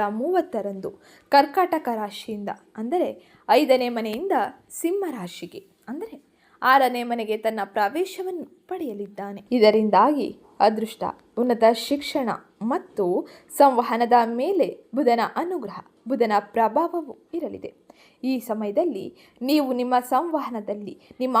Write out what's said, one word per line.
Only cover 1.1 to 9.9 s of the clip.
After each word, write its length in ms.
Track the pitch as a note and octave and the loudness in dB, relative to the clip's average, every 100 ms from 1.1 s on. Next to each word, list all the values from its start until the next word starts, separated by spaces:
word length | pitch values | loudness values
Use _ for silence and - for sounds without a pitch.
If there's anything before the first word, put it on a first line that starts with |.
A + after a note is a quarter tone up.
| - - | -20 2
ಕರ್ಕಾಟಕ 600 | C#4+ D4 E4 F4+ D#4+ C4+ | 4 4 2 0 0 -4
ರಾಶಿಯಿಂದ 540 | A3 G#3 G3+ - G#3 G3+ - _ - | -4 -6 -10 -12 -10 -8 -10 _ -10
ಅಂದರೆ 640 | A3+ F4+ C4 - _ _ - | -4 -2 -2 -4 _ _ 2
ಐದನೇ 380 | A#3+ D4+ B3+ B3 | 4 6 4 2
ಮನೆಯಿಂದ 440 | A#3 A3 A3 F#4+ D4 G#3 - _ | -4 -4 -4 0 0 0 -6 _
ಸಿಂಹ 400 | - E4 G4+ F4+ | -6 -4 -2 -4
ರಾಶಿಗೆ 540 | B3 F3+ - E3 - - _ - | -6 -10 -12 -14 -16 -20 _ -14
ಅಂದರೆ 280 | C#4+ A4 - _ _ _ - | -12 -12 -16 _ _ _ -4
ಆರನೇ 400 | B3 C4+ B3+ B3 | 4 4 4 0
ಮನೆಗೆ 340 | A#3+ A#3+ A3 G#3+ | -4 -4 -4 -2
ತನ್ನ 240 | A3 A3 | -4 -4
ಪ್ರವೇಶವನ್ನು 800 | G3+ G#3+ G#3 D4+ F#4 - F#4 F4+ - _ - | -4 -2 -2 -2 -6 -6 -8 -8 -12 _ -12
ಪಡೆಯಲಿದ್ದಾನೆ. 760 | F#4 D4 G3+ G3+ - G3+ G3+ - | -8 -8 -8 -12 -10 -12 -12 -2
ಇದರಿಂದಾಗಿ 840 | B3 G#3+ G#3+ G#3+ | 6 6 6 4